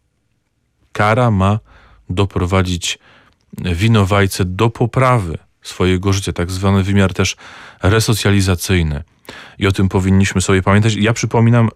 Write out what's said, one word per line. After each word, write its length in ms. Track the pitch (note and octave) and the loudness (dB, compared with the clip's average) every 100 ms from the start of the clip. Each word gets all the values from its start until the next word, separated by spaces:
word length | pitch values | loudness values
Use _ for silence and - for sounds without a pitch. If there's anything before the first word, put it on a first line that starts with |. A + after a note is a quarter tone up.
| _ _ _ _ _ _ _ _ _ | _ _ _ _ _ _ _ _ _
kara 400 | - G#2 A2+ B2 | -2 0 2 2
ma 280 | G2 F#2+ A2 - - _ _ - | 2 2 0 -4 -20 _ _ -6
doprowadzić 880 | F2+ G2 F#2+ F2+ F#2+ F2+ F2 - - _ _ _ _ _ - | -2 -2 -2 0 0 0 -4 -6 -10 _ _ _ _ _ -10
winowajcę 880 | F#2 F2 A2 A2 F#2+ G#2 F#2+ - F2+ | -6 -2 2 2 2 2 0 -2 -4
do 240 | F#2 A2+ | -2 -2
poprawy 680 | - A#2 B2+ B2+ B2 F2 D2+ _ _ | -2 -2 0 2 2 -2 -10 _ _
swojego 520 | - - F#2 F#2 G2 | -16 -2 0 0 0
życia, 200 | G2 F#2 | -2 -2
tak 180 | E2+ F2 | -6 -6
zwany 320 | F#2 G2 G2 | -2 0 0
wymiar 300 | F#2+ G2+ F#2+ | 2 2 2
też 220 | G2 F#2 - - - - - | 0 -4 -6 -16 -20 -20 -4
resocjalizacyjny. 1200 | G2 A2 A2 G#2+ G#2 G2+ F#2+ F2+ - F#2 D#2+ D2 - _ - - - - | 0 2 2 0 2 2 2 -2 0 0 0 -4 -10 _ -20 -20 -20 -4
I 100 | G2+ | -2
o 40 | |
tym 180 | F#2+ F#2+ | 0 0
powinniśmy 520 | G2 F#2+ F#2+ F#2+ F#2+ | 0 2 2 2 0
sobie 200 | - F#2+ | 0 0
pamiętać. 340 | F#2+ G2 A2 G2+ | 2 2 2 0
Ja 180 | G#2 | 0
przypominam, 560 | A2+ A#2 A#2+ A#2 A#2+ A2 | -2 -2 2 4 4 2